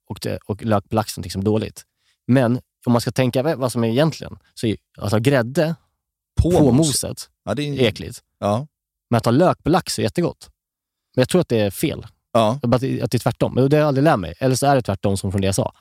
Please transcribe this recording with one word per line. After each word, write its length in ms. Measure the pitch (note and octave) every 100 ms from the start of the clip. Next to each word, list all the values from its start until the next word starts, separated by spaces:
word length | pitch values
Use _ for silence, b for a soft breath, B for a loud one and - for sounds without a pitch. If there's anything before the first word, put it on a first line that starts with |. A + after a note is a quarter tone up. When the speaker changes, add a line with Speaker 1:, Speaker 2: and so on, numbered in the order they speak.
| -
Speaker 1:
Och, 80 | G#2
det, 160 | - F#2+ -
och 160 | G2+
lök 240 | A2+ G2+ -
på 60 | A2+
laxen 160 | -
är 100 | -
någonting 80 | F2+
som 80 | F#2+
är 40 |
dåligt. 380 | G2+ A2 G#2 - - _ _ _ -
Men 340 | C3 A#2 B2 - _ C3
om 60 |
man 80 | A#2
ska 100 | C3
tänka 300 | B2 B2+ B2+
vad, 160 | D3+ B2+
vad 140 | B2+
som 120 | A#2+
är 40 | A2+
egentligen, 480 | A#2+ D#3+ - - - _
så 120 | - A2+
är 40 |
ju, 60 | - _ -
alltså, 200 | G2+ A2
grädde 560 | A#2+ C#3 A#2 C#3+ D#3+ E3 _ _ _ _ _ -
Speaker 2:
På 80 | D#3
Speaker 1:
på 220 | F3+ C#3
Speaker 2:
moset. 20 | B2 D#3+ B2 -
Speaker 1:
moset 200 | B2 - _
Speaker 2:
Ja, 100 | -
det 80 | A#2 D3
är 120 | C3+
Speaker 1:
är 80 | A2+
äckligt. 300 | - D2 - _ -
Speaker 2:
Ja. 260 | G2+ G#2+ D3+ _ _ _ -
Speaker 1:
Men 80 | A#2
att 60 |
ha 80 | A#2
lök 300 | B2 F3 -
på 80 | C3+
lax 280 | F3+ - -
är 40 |
jättegott. 460 | A2 - E3 - - _ _ _ _ _ _
Men 60 | -
jag 60 | B2+
tror 120 | F3+
att 80 | -
det 120 | A2+
är 100 | G2+
fel. 360 | - D#3+ - - _ _
Speaker 2:
Ja. 260 | A#2 G#2+ C#3
Speaker 1:
Bara 140 | A#2+ A#2
att, 60 |
att 280 | C3 B2 A#2+
det 40 |
är 40 | B2
tvärtom. 360 | B2 - B2+
Men 140 | B2 C3+
det 80 | D3+
har 40 |
jag 80 | D3+
aldrig 160 | C3+
lärt 140 | D#3 B2+
mig. 160 | E2 F2
Eller 160 | C3 B2+
så 100 | C#3
är 80 | C#3
det 60 |
tvärtom 340 | G#2+ G2 G2+ G2
som 140 | G2
från 80 | G2
det 60 | F#2+
jag 80 |
sa. 180 | G2+ - -